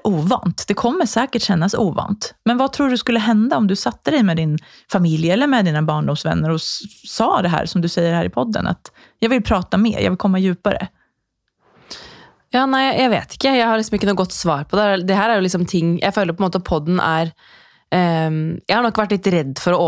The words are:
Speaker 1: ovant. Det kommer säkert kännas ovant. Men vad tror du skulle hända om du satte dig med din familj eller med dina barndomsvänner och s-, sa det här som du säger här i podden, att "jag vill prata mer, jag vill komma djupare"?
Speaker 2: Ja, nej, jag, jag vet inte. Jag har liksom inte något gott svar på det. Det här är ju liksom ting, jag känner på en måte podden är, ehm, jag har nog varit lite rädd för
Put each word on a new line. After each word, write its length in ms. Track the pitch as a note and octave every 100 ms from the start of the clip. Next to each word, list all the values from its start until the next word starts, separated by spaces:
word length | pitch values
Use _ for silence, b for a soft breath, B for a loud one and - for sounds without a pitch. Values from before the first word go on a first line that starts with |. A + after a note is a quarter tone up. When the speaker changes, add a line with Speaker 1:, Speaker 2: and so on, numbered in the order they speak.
| -
Speaker 1:
ovant. 580 | E3+ D#3+ B3 - - -
Det 60 |
kommer 320 | - A#3+ E4+ C#4
säkert 360 | - C4+ A#3
kännas 320 | - F3 F#3
ovant. 640 | - G#3 B2+ - G#3 - - -
Men 120 | B3
vad 160 | C4
tror 160 | - C#4
du 80 | B3
skulle 220 | - A#3
hända 380 | G#3+ A3 A3+ C#4+
om 100 | G#3
du 80 | G3
satte 360 | - - -
dig 120 | D4+
med 140 | G3+ E3
din 220 | D#3+ D3+ B B B
familj 400 | G3 F3 D#3 E3
eller 160 | G3 C#4+
med 180 | B3+ F#3
dina 160 | D3+
barndomsvänner 680 | D#3 D3+ C#3+ D3+ D#3+ E3 D#3
och 60 | D#3+
s-, 240 | - - G#3 - -
sa 340 | - A#3+ E4+
det 80 | F3+
här 160 | D#3+ E3+
som 160 | F3+
du 60 | E3+
säger 240 | - E3+
här 120 | E3+ F3
i 40 |
podden, 380 | - B3 G#3+ -
att 240 | F3+ - b b b
"jag 100 | A3+
vill 140 | B3
prata 340 | G#3 G3+ F3+ F#3+
mer, 220 | A3+ -
jag 100 | G3+
vill 80 | F#3
komma 220 | G3+ F#3
djupare"? 480 | F#3+ F3 G3+ - F#3+ - _ _ _ _ _ _ B B B B B B B B B
Speaker 2:
Ja, 160 | B3 C4+
nej, 300 | C4+ C4+ -
jag, 100 | B3+
jag 40 |
vet 240 | G3 -
inte. 140 | - C4+
Jag 200 | C4 A#3
har 100 | A3
liksom 180 | A3 G#3
inte 120 | G3+
något 80 | F#3+
gott 160 | F#3
svar 320 | - F3 C#3+
på 120 | D3 G3
det. 220 | G#3 F#3+
Det 100 | F#3
här 160 | F#3+ G#3+
är 60 | A3
ju 60 |
liksom 240 | F#3 F3+ F3
ting, 340 | F3+ E3 E3+
jag 140 | G3
känner 200 | G#3 F#3
på 100 | E3
en 20 | F#3+
måte 120 | F#3
podden 400 | F3+ D#3+ D3+ F3+
är, 320 | - D#3+ E3 b b b b b _
ehm, 680 | F3+ F3 E3 D#3+ D#3 D#3+ D#3+ -
jag 80 | G#3
har 80 |
nog 140 | A#3+ A3
varit 140 | G#3
lite 200 | G3+ G3
rädd 280 | F3 C3+ C3+
för 100 | - F3